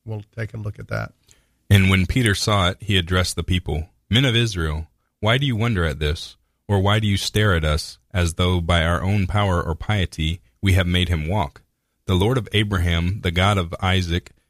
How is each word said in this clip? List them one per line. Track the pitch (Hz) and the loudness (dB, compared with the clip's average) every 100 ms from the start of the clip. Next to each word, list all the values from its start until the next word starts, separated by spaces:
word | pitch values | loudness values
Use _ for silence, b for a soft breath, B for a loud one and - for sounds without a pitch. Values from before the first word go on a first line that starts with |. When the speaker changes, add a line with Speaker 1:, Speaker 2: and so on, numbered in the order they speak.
Speaker 1:
we'll | 110 107 101 - | -12 -12 -12 -12
take | 110 | -10
a | 113 | -10
look | 107 110 | -12 -12
at | 107 | -10
that. | 110 - _ b b b b _ | -8 -8 _ b b b b _
Speaker 2:
And | 101 95 | 4 6
when | 95 90 | 4 2
Peter | 135 113 | 2 2
saw | 95 - 101 87 | 0 0 2 0
it, | - | -2
he | 101 98 | 0 0
addressed | 85 92 87 | 2 0 0
the | - | -4
people, | 82 90 76 78 82 _ _ | -2 -2 -2 -6 -6 _ _
"Men | 107 135 | 0 2
of | 117 | 2
Israel, | 117 92 80 78 82 _ _ _ | 0 -2 -4 -4 -10 _ _ _
why | 104 127 | 0 0
do | 143 | 0
you | 107 | 0
wonder | 117 98 82 | 0 0 0
at | 69 | -2
this? | 76 80 - - _ _ - | -4 -4 -8 -20 _ _ -2
Or | 101 | 0
why | 98 107 | 2 2
do | 107 | 0
you | 98 | -2
stare | - 104 107 85 | -2 0 2 2
at | |
us | 78 76 - - _ | 2 -2 -4 -16 _
as | 95 85 | -2 -2
though | 80 90 90 | 0 0 0
by | 82 85 | 0 0
our | 80 85 | 2 0
own | 92 104 92 | 0 0 0
power | 104 101 87 | 0 0 0
or | - | -2
piety | 78 - 107 87 - 78 87 _ _ | -6 -2 -2 -2 -2 -2 -2 _ _
we | 98 | 2
have | 92 87 | 2 2
made | 90 87 | 0 0
him | 85 76 | 0 -2
walk? | 104 73 - _ _ _ _ | -2 -4 -8 _ _ _ _
The | - | -2
Lord | 90 104 131 | 2 2 0
of | 98 | 0
Abraham, | 104 107 95 87 85 87 107 | -2 0 0 0 0 0 -2
the | 90 | -2
God | 87 95 98 | 2 2 2
of | 82 - | -2 -4
Isaac, | 92 92 87 85 - _ | 0 0 0 -4 -4 _